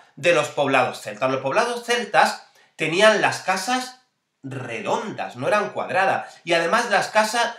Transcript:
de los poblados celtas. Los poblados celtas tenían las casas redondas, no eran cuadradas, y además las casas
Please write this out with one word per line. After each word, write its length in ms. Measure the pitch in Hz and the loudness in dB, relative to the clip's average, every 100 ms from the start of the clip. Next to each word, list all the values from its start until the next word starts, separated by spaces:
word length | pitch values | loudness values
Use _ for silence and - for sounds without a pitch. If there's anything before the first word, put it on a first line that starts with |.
| - - | -18 -2
de 180 | 170 | 2
los 140 | 165 - | 4 2
poblados 520 | 151 135 135 - - | 0 2 2 2 -4
celtas. 300 | 107 107 131 | -12 -4 -2
Los 100 | 131 | -2
poblados 460 | 135 196 240 240 - | 0 0 0 -2 -4
celtas 580 | 240 202 160 214 - - _ _ - | -4 0 2 2 0 -14 _ _ -6
tenían 460 | 160 175 214 202 | -2 4 6 6
las 160 | 139 - | 2 0
casas 600 | - 185 - 254 - - _ _ _ _ | -2 -2 0 -4 -4 -14 _ _ _ _
redondas, 920 | 135 127 120 110 104 - - 123 92 120 | -12 -10 -8 -6 -2 -2 -4 -8 -10 -6
no 100 | 151 | 0
eran 240 | 208 196 | 0 -2
cuadradas, 680 | - - 185 190 - - - | -6 -4 0 0 0 -6 -10
y 120 | 165 | -2
además 360 | 165 170 220 196 | 0 2 0 2
las 160 | 190 - | 0 2
casas 480 | 214 214 240 226 | 2 2 0 -2